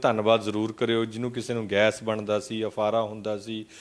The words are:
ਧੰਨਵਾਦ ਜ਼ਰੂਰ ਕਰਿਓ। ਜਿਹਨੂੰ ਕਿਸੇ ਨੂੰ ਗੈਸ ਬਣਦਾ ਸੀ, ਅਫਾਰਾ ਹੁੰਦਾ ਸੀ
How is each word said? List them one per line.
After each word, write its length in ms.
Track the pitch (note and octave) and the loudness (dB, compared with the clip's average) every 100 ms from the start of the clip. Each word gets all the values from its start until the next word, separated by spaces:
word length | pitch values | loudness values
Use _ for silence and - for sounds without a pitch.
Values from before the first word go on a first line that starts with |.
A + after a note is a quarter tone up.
ਧੰਨਵਾਦ 400 | C3 A2 G#2+ A2+ | 2 4 4 4
ਜ਼ਰੂਰ 300 | G#2 G#2 A2 | 4 -2 -2
ਕਰਿਓ। 340 | A2+ A#2 A#2 A2+ | -2 0 0 0
ਜਿਹਨੂੰ 260 | A2 B2 | -4 -6
ਕਿਸੇ 220 | A#2+ A2 | -6 -4
ਨੂੰ 180 | A#2 G#2 | -4 0
ਗੈਸ 320 | G2+ G#2+ - | 4 4 2
ਬਣਦਾ 360 | A2 G#2+ G#2 G#2 | -4 -4 0 -2
ਸੀ, 260 | - A2+ G#2+ | -2 -4 -4
ਅਫਾਰਾ 360 | A2 G#2+ A2+ | 0 0 2
ਹੁੰਦਾ 360 | G#2+ A2 G#2 G#2 | -2 -6 -6 -6
ਸੀ 280 | G#2+ A2 G#2+ - | -6 -10 -10 -18